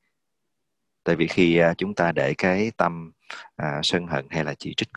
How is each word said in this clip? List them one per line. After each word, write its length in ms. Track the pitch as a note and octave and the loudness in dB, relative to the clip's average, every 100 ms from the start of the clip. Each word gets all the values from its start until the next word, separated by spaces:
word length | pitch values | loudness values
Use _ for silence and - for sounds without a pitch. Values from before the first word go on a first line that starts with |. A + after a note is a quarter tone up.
| _ _ _ _ _ _ _ _ _ _ | _ _ _ _ _ _ _ _ _ _
Tại 120 | - E2 | 0 0
vì 120 | E2 | 2
khi, 300 | - F2 E2+ | 4 4 6
à, 160 | E2+ - | 4 2
chúng 180 | F#2+ G#2 | -2 0
ta 160 | E2+ | 0
để 220 | D#2 C#2 | 2 0
cái 380 | D2+ F#2+ F#2 A2 - | 0 0 0 -2 0
tâm, 340 | F2 E2+ E2 _ - - - - | -2 -2 -14 _ -20 -18 -16 -8
à, 240 | D2+ C#2+ | -6 -4
sân 240 | - F2 E2+ | 0 -2 -2
hận 200 | C#2 C#2 | -6 -4
hay 140 | D#2 | -4
là 100 | D2+ | -4
chỉ 200 | C2+ D#2 - | -6 -8 -6
trích 120 | - | -6